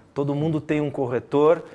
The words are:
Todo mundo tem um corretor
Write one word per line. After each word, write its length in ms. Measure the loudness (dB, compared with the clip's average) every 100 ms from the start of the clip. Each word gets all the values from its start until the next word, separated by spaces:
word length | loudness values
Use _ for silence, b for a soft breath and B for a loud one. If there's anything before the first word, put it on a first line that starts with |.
| B
Todo 220 | -6 -2 -2
mundo 240 | -2 -2
tem 200 | -2 -2
um 100 | -2
corretor 760 | -4 -4 -4 -2 2 4 4 -2